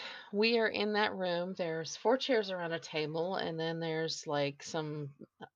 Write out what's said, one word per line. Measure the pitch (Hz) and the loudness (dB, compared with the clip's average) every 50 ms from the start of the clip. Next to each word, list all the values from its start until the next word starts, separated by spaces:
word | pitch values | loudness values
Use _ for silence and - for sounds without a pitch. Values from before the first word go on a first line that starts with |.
| - - - - - - | -6 -10 -10 -12 -10 -4
we | 202 202 220 226 240 226 | 0 4 4 6 6 6
are | 220 | 4
in | 208 - 202 208 214 208 | 4 2 2 0 2 2
that | 208 214 202 196 | 2 2 2 2
room. | 190 185 180 175 175 175 185 190 | 0 0 0 0 0 0 -2 -2
There's | - 180 165 160 165 160 - - | -2 -2 -2 -2 -2 -4 -6 -6
four | - - 214 254 | 0 2 4 4
chairs | 254 - - 254 220 202 190 | 4 4 2 2 2 2 0
around | 185 180 170 165 165 | -2 -4 -2 -2 -2
a | 160 | -4
table, | - - 170 156 151 151 156 165 165 185 190 | -4 -2 -2 -2 0 0 0 -2 0 0 0
and | - - 175 165 160 | 0 -2 -2 -2 -2
then | 160 165 165 165 | -2 -2 -2 -2
there's, | 165 165 160 160 160 156 - - - | -2 -2 0 0 0 -2 -4 -4 -4
like, | 156 147 143 143 143 143 - - | 0 0 2 2 0 -2 -6 -8
some | - - 160 156 151 151 151 147 139 - - - - _ - - - _ | -4 -4 -2 -2 -2 -4 -4 -6 -8 -10 -14 -20 -20 _ -18 -18 -18 _